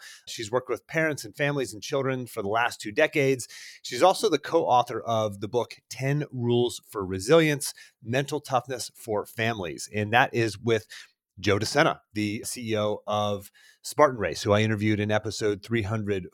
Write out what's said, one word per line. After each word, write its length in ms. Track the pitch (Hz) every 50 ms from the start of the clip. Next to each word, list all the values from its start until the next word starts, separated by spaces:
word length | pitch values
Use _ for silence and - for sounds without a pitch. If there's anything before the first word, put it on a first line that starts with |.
| - - - - -
She's 240 | - - - 113 101
worked 200 | 120 123 - -
with 160 | 113 - _
parents 360 | - - 160 160 160 143 - -
and 140 | 104 -
families 380 | - 147 143 147 139 127 104 107
and 80 | 104 -
children 440 | - 147 139 127 135 131 127 123
for 140 | - - 113
the 80 | 98 98
last 320 | 107 117 120 117 - -
two 120 | - 107 104
decades. 540 | 147 156 151 - 156 135 135 135 123 - - - - - - - - -
She's 200 | - 127 120 160
also 280 | 185 185 - 240 208
the 80 | 160 139
co-author 640 | - - - 170 - - 123 120 - - 117 110 -
of 380 | 113 113 113 107 104 101 98
the 80 | 110 101
book, 280 | 123 120 110 - - - _ -
Ten 340 | - - 131 135 143 147 147 - -
Rules 480 | 127 117 120 120 120 120 117 - - _ -
for 160 | - 107 95
Resilience, 720 | 90 95 95 95 120 160 170 160 151 147 131 - - - - - - _ _ -
Mental 380 | 107 123 135 143 139 156 139
Toughness 500 | - - 139 120 - 131 127 117 - - _
for 320 | - - 117 107 101 -
Families. 640 | - - - 113 117 117 104 90 80 67 - - - -
And 220 | 107 104 104 113
that 180 | 123 135 - -
is 260 | 120 113 110 98 -
with 280 | - 117 113 104 - - - - - _ _ _ _ _ _ -
Joe 200 | 92 104 98 104
DeSena, 420 | - - - 143 131 131 - - _ _ -
the 300 | 107 104 104 101 123 -
C 280 | - - 131 120 110 107
E 60 | 107
O 240 | 107 104 104 - -
of 440 | 101 104 104 104 104 104 98 101 - _ _ _ - _ _ -
Spartan 360 | - - 143 151 143 127 110
Race, 240 | 95 82 73 - -
who 100 | 110 101
I 80 | 104
interviewed 400 | 110 110 110 101 107 107 107 101
in 100 | 104 107
episode 520 | 107 107 - 110 - - 113 104 104 98 -
three 180 | - 117 117
hundred 460 | 101 98 113 107 104 101 101 95 87 -